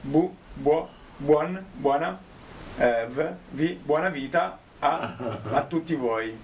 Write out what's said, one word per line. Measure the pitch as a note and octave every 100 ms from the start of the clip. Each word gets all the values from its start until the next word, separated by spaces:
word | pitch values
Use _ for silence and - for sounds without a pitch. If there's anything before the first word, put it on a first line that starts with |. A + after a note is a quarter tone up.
bu, | C3+ D3 F#3 - -
buo, | C#3 C3+ D#3+ D#3 - - -
buon, | C#3+ D3+ E3 F#3 F#3+
buona, | - C#3 C#3 E3+ F#3 - - - - - -
eh, | B2 A#2 A#2
v, | C3 D#3 F3+ -
vi, | C3+ D#3+
buona | F3+ C#3 D3+ F#3
vita | D3+ C3+ E3 F3+ - - -
a, | C#3+ D#3 - A2+ B2 A2 A2+
a | C3
tutti | C#3 E3 E3
voi. | D3+ B2 A2+ A2+ A2+